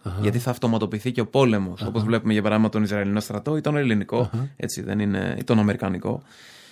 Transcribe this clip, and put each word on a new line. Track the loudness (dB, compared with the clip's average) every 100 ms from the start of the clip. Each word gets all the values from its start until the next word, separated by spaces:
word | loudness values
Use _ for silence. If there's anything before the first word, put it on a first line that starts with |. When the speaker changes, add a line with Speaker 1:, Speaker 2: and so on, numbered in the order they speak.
Speaker 1:
Αχα. | -6 -2
Speaker 2:
γιατί | 0 0
θα | -2
αυτοματοποιηθεί | -2 0 0 0 -4 -4
και | -2
ο | 0
πόλεμος, | 4 4 4 0 -4
Speaker 1:
Αχα. | -4
Speaker 2:
όπως | 0
βλέπουμε | 0 0 2
για | 2
παράδειγμα | 4 4 2
τον | 2
Ισραηλινό | 0 0 0 -2
στρατό | -2 -4 -2 -2
ή |
τον | 0 0
ελληνικό, | 2 2 0 0
Speaker 1:
Αχα. | 0 -2 -6 -6
Speaker 2:
έτσι, | -8 -6
δεν | -4 -2
είναι, | 0 0 -2 -4
ή |
τον | 2 4
αμερικανικό. | 4 2 -2 -2 -4 -6 -8 -20 -20 -20 -20